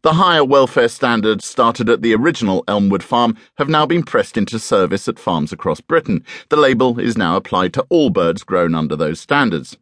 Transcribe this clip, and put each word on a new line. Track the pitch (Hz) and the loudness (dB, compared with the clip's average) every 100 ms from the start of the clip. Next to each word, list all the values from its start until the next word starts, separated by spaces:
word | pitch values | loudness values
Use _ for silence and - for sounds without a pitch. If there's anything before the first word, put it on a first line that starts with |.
The | 160 | 2
higher | 165 185 165 | 2 4 4
welfare | 135 139 131 - 117 | 4 4 4 2 0
standards | - 127 117 107 104 - | 0 0 0 0 -2 -4
started | - 117 120 113 | 0 0 0 0
at | 107 | 0
the | 113 110 | 2 2
original | 147 - 104 92 - | 0 -2 -2 -2 -2
Elmwood | 104 101 98 | 0 0 -2
farm | - 120 117 113 _ - | -2 0 0 -2 _ -6
have | 143 | -2
now | 156 147 | 0 2
been | 170 | -2
pressed | - 123 - 117 | 0 -2 -2 -4
into | 98 113 | -4 -6
service | - 104 90 95 - | -2 0 0 -2 -6
at | - | -8
farms | - 85 73 | -4 -4 -4
across | 85 90 76 | -6 -6 -6
Britain. | - 160 - 92 - - - | -2 -2 0 -6 -6 -20 -2
The | 151 | 2
label | 139 123 127 120 | 2 2 0 0
is | 120 110 | -4 -2
now | 87 90 | -2 -2
applied | - 95 92 | -2 -2 -2
to | 131 - | -4 0
all | 175 139 | 2 2
birds | 92 85 82 | 2 0 -2
grown | - 92 85 | -4 -2 0
under | 82 78 76 | -2 -4 -4
those | 78 82 | -4 -6
standards. | - 143 123 82 65 - | -2 0 0 -2 -8 -20